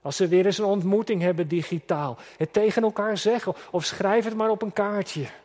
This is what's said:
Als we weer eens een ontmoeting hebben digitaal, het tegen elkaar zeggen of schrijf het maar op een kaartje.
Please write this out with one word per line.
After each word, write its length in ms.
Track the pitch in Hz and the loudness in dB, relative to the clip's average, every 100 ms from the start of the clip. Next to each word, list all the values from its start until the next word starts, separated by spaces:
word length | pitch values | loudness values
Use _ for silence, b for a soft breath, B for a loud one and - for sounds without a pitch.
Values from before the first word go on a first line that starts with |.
Als 160 | 139 - | -6 0
we 100 | 180 | 4
weer 180 | 180 190 | 4 4
eens 120 | 190 | 2
een 80 | 208 | 0
ontmoeting 560 | 202 180 208 220 202 | 0 2 0 0 0
hebben 260 | 175 170 160 | 0 0 -2
digitaal, 720 | 170 151 170 - 156 143 117 B B | -2 -2 -6 -2 -2 -2 -6 B B
het 160 | 160 | 0
tegen 300 | 208 214 233 | 2 2 2
elkaar 340 | 220 208 208 202 | 0 0 -2 0
zeggen 360 | 208 233 - - B | 0 0 -2 -6 B
of 140 | 175 - | -4 -4
schrijf 400 | - 196 220 220 | -2 2 2 2
het 100 | 220 | -2
maar 140 | 220 | 0
op 120 | 214 | 0
een 120 | 214 | -2
kaartje. 520 | - 202 208 185 156 123 - | -2 -2 -2 -4 -6 -8 -12